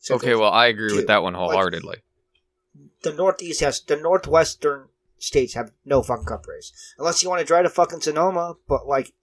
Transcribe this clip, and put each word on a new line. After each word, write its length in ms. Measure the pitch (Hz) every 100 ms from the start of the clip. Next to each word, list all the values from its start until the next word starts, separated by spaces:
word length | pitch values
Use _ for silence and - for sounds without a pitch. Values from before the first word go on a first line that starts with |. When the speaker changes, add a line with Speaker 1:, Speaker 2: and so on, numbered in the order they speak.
| -
Speaker 1:
Okay, 260 | 127 123 113
well, 160 | 107
I 140 | 110 120
agree 220 | 107 110
with 140 | 101
Speaker 2:
Dude, 60 | 101
Speaker 1:
that 160 | 104
one 80 | 90
Speaker 2:
like, 60 | 90
Speaker 1:
wholeheartedly. 600 | 87 92 92 82 - - _ _ _ _ _ _ _ 143 143 _
Speaker 2:
the 100 | 165
Northeast 480 | 151 190 190 175 151
has, 180 | 143 -
the 160 | - 147
Northwestern 960 | 160 185 147 160 156 - 151 139 131 _ _ _
states 340 | - 143 123
have 180 | 120 113 _ 139
no 160 | 135
fucking 220 | 113 123 80
cup 200 | 78 -
race. 240 | 71 - - - -
Unless 260 | 165 165
you 60 | 180
wanna 160 | 180 147
drive 180 | 170
to 60 | 175
fucking 320 | - - 165
Sonoma, 540 | 156 151 185 180 170 160 -
but, 200 | 135 131
like, 260 | 135 127 _